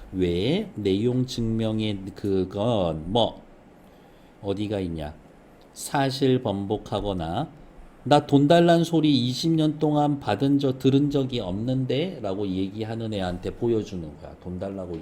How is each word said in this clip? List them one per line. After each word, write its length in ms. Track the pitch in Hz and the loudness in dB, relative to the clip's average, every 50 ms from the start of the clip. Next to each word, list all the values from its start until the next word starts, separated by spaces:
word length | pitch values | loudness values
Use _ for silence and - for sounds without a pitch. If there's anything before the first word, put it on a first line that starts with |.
| - - | -16 -6
왜? 580 | 98 92 90 87 85 87 101 127 165 208 214 185 - | -2 0 0 2 2 0 0 0 0 -2 -2 -6 -6
내용 500 | 107 101 98 95 104 113 123 123 127 127 | -4 0 0 0 2 2 0 0 0 -2
증명의 720 | 127 - 120 113 113 113 113 113 110 110 110 110 107 101 95 95 98 95 | -2 -2 -4 -2 -2 0 0 0 0 0 0 -2 -2 -4 -6 -8 -12 -10
그건 960 | - - 101 95 95 92 92 98 101 104 123 117 101 90 85 78 78 78 87 | -4 -2 0 2 0 0 0 -2 -2 0 2 2 2 2 0 -2 -4 -4 0
뭐 320 | 107 120 110 87 - - - - - - - - - - - - - - - - - - - - - - | 2 2 2 0 -2 -8 -18 -20 -20 -20 -20 -20 -20 -20 -20 -20 -20 -20 -20 -20 -20 -20 -20 -20 -18 -8
어디가 400 | - 101 98 98 104 101 107 98 | -6 -4 -4 -4 -4 -4 -4 -4
있냐? 320 | 92 85 82 80 76 76 76 - - - - - - - - - - - | -4 -4 -6 -6 -8 -10 -12 -14 -20 -20 -20 -20 -20 -20 -20 -20 -20 -20
사실 720 | - - - - - 143 139 135 131 135 139 131 127 127 - | -16 -14 -8 -2 0 0 0 0 0 2 2 2 4 2 2
번복하거나 1160 | 110 98 101 101 98 107 101 - - 110 101 95 101 95 90 80 82 87 117 160 - - - - - - - - - - - - | 0 -2 -2 -2 -4 -4 -4 -4 -4 -4 -4 -2 -2 -2 -2 -2 -2 -2 -4 -4 -6 -10 -16 -20 -20 -20 -20 -20 -20 -16 -6 0
"나 220 | 123 147 147 143 | 4 4 4 4
돈 220 | - 143 139 143 | 4 4 6 6
달란 360 | 143 170 170 170 170 170 170 165 | 6 6 8 8 6 6 4 4
소리 320 | 160 165 160 151 151 143 | 2 2 2 4 4 4
이십 360 | 117 120 127 127 - - 165 | 4 2 0 -2 -2 0 0
년 260 | 165 160 156 156 151 | 2 2 2 0 0
동안 420 | 156 156 151 147 147 147 147 147 139 | 0 0 2 2 2 2 2 0 0
받은 380 | - - - - 139 139 143 | 0 -2 0 2 2 4 4
적, 220 | 139 143 135 131 - | 4 2 0 0 2
들은 320 | - 135 135 139 143 143 | 2 4 4 4 4 2
적이 300 | 147 139 131 123 123 120 | 2 0 0 -2 -2 -4
없는데?" 760 | 101 90 92 104 117 127 127 131 131 127 127 135 175 190 170 135 107 | -4 -4 -4 -4 -2 -2 -2 0 0 0 -2 -2 -2 -4 -6 -6 -6
라고 240 | 98 95 101 104 | -4 -4 -4 -4
얘기하는 640 | 95 92 92 98 95 101 110 110 110 113 110 113 110 107 | -2 -2 -2 -2 -4 -4 -6 -6 -6 -6 -6 -4 -4 -4
애한테 380 | 98 92 90 90 87 90 95 | -2 -2 -4 -4 -4 -6 -8
보여주는 500 | 87 - 120 117 117 107 101 - 95 87 80 76 76 - | -6 -2 0 0 0 0 -2 -4 -8 -10 -10 -10 -12 -16
거야. 160 | 90 - 78 - - | -16 -18 -18 -14 -12
"돈 140 | 90 92 | -10 -10
달라고 380 | 90 95 98 98 95 92 87 85 80 | -8 -8 -8 -8 -8 -8 -8 -10 -10